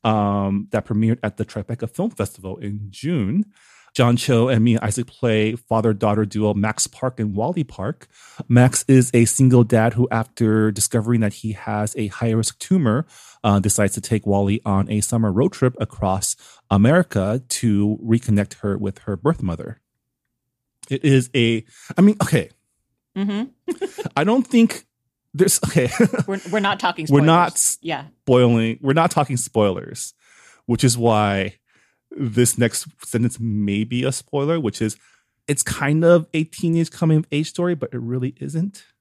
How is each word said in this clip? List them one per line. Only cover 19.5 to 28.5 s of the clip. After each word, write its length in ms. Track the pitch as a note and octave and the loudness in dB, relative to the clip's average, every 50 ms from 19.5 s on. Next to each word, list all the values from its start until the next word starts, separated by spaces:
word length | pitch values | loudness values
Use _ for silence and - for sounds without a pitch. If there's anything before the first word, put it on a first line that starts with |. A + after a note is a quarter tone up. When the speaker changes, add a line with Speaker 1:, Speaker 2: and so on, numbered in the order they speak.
| E2 D#2 - - - _ _ _ _ _ _ _ _ _ _ _ _ _ _ _ _ _ _ _ _ _ - _ | -6 -8 -10 -14 -16 _ _ _ _ _ _ _ _ _ _ _ _ _ _ _ _ _ _ _ _ _ -10 _
Speaker 1:
It 160 | C#3 C3+ - | -8 0 2
is 240 | D3+ C3+ C3 B2 B2 - | 4 4 4 4 2 0
a, 300 | C3 A#2 A#2 A#2 A2 - _ _ - - - - - | 0 2 2 2 -2 -4 _ _ -20 -20 -8 2 4
I 20 | |
mean, 140 | F#3+ G3+ G#3+ G#3 | 4 4 4 2
okay. 280 | E3+ - - A#2+ D#2+ - _ _ _ _ _ _ _ _ _ _ _ _ _ F#3+ | -2 0 0 -2 -2 -4 _ _ _ _ _ _ _ _ _ _ _ _ _ -6
Speaker 2:
Mm-hmm. 880 | G3+ G3+ G3+ G#3 A#3+ C4+ _ _ _ - - - F#4 - - - G#4+ - | -4 -4 -4 -6 -6 -8 _ _ _ -8 -6 -6 -6 -10 -8 -10 -12 -6
<laughs> 80 | _ | _
Speaker 1:
I 60 | - | -2
don't 240 | D#3 G3 A#3 C4+ B3 | 0 2 0 0 0
think 380 | - - A#3 A3+ A3 - - _ _ _ _ _ _ _ _ _ _ - | 2 4 4 4 4 0 -6 _ _ _ _ _ _ _ _ _ _ 0
there's, 240 | D3 F3+ - - - - | 2 2 2 2 0 -2
okay. 240 | - - D#3+ B2+ A#2+ - - A#3+ - | 0 0 0 0 0 2 2 2 2
<laughs> 180 | - A#3 D3+ - | 2 -2 -4 -4
Speaker 2:
We're, 120 | G3 F#3+ - F3 | -6 -8 -6 -4
we're 80 | F3 G#3+ | -2 0
not 180 | G3 G3+ G3+ G3 | 0 0 -2 -2
talking 300 | - - - - D#3 D#3 | -2 -4 -4 -4 0 2
Speaker 1:
We're 120 | C#3 C#3+ | 4 4
not 360 | D3 D#3 E3 F3 F3 - - - | 6 6 6 4 4 2 0 -2
Speaker 2:
spoilers. 200 | - - - - | -2 -2 -4 -6
Yeah. 220 | - E3 D#3 C3 D3 - _ _ | -8 -8 -8 -8 -10 -16 _ _
Speaker 1:
spoiling, 560 | _ - B2+ B2 B2 A#2 | _ 2 4 6 6 4